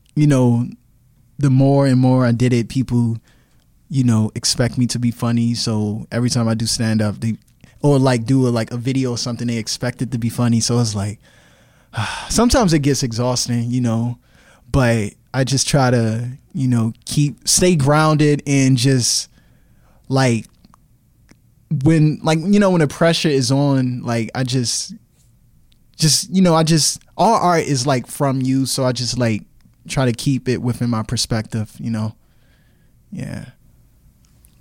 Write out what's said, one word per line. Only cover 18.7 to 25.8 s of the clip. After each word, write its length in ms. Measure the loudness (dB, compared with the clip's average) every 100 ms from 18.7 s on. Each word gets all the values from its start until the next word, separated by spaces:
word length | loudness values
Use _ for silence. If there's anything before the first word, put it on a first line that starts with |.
| 4
just, 520 | 2 2 0 -4 -6 _ _ _ _ _ _ _ _
like, 380 | 0 2 0 -4 _ _ _ _ _ _ _ _ -20 _ _ _ 0
when, 340 | 2 4 4 2
like, 160 | -2 -2
you 180 | 2 2
know, 120 | 4
when 100 | 2
the 80 | 0
pressure 400 | 2 0 2 0
is 240 | 0 0
on, 480 | 0 2 0 0 -4
like, 280 | -4 -4 -4
I 80 | -4
just, 520 | -2 -2 -2 -6 -8 -14 _ _ _ _ _ _ _ _